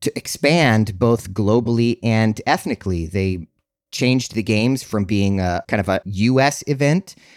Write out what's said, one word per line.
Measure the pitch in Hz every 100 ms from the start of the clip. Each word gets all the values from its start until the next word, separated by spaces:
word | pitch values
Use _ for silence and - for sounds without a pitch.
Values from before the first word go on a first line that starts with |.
to | - -
expand | - - 143 170 143 110 104 95
both | 117 113 -
globally | 98 101 120 117 117 117 -
and | 117 110 110 104 -
ethnically. | 165 160 117 95 87 82
They | 95 95 92 80 _ _ _ _
changed | - 123 127 - 113
the |
games | 104 107 120 135
from | - 107 95
being | 104 98 98
a | 90 87 -
kind | 107
of | 95
a | 95 95
U | 95 117 131
S | 139 - -
event | 139 143 160 - - -